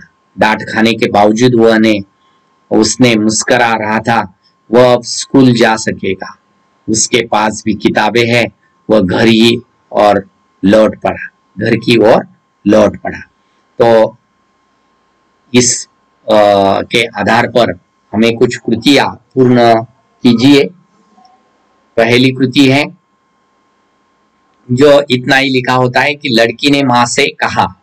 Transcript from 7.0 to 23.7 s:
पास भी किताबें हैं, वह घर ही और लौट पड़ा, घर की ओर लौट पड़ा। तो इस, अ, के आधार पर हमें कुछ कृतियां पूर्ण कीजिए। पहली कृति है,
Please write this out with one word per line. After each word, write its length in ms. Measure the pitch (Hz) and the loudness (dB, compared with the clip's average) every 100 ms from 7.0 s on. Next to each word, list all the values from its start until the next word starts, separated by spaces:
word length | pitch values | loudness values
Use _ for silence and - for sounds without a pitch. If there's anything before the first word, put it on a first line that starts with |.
| - 123 117 | -2 -2 -2
पास 380 | 107 107 107 110 | -2 -2 -4 -6
भी 80 | |
किताबें 540 | 98 - 113 107 117 117 | -4 -2 -2 -2 0 0
हैं, 200 | 120 104 - _ _ - | 0 -2 -8 _ _ -2
वह 120 | 107 | 0
घर 260 | 92 110 117 | 0 0 2
ही 340 | 113 117 - - _ _ | 2 2 0 -6 _ _
और 380 | 107 104 98 - _ _ _ 95 | 0 2 2 -4 _ _ _ 0
लौट 360 | 110 107 - | 2 2 -2
पड़ा, 280 | 95 92 - _ _ - | -8 -8 -12 _ _ -8
घर 160 | 113 113 | -4 -4
की 200 | 127 113 | 0 2
ओर 300 | 107 175 - _ _ _ 101 | 2 2 -2 _ _ _ 0
लौट 300 | 107 104 - | 2 2 -2
पड़ा। 220 | 95 - - _ _ _ _ - | -12 -14 -16 _ _ _ _ -2
तो 380 | 117 113 - - _ _ _ _ _ _ _ _ _ _ _ _ _ | 2 4 2 -4 _ _ _ _ _ _ _ _ _ _ _ _ _
इस, 320 | 123 123 - - _ _ _ - | -2 0 -4 -10 _ _ _ -2
अ, 500 | 107 104 101 98 101 | 2 4 2 2 -2
के 240 | 98 117 113 | -2 -4 -4
आधार 420 | 104 101 117 113 | -4 -2 0 0
पर 260 | 113 107 90 _ _ _ | 0 -2 -4 _ _ _
हमें 240 | 107 113 117 | -2 -2 0
कुछ 180 | 123 - | -2 -4
कृतियां 540 | - 113 139 135 104 | -6 -4 0 0 0
पूर्ण 720 | 95 _ 135 123 123 120 113 123 _ _ _ | -6 _ -2 2 2 2 2 -2 _ _ _
कीजिए। 420 | 127 117 135 139 - - _ _ _ _ _ _ _ _ _ _ _ - | 0 2 4 2 0 -6 _ _ _ _ _ _ _ _ _ _ _ -2
पहली 340 | 113 123 131 | 0 2 0
कृति 400 | 131 131 143 135 | 0 -2 2 2
है, 260 | 135 170 - _ _ _ _ _ _ _ | 2 -2 -8 _ _ _ _ _ _ _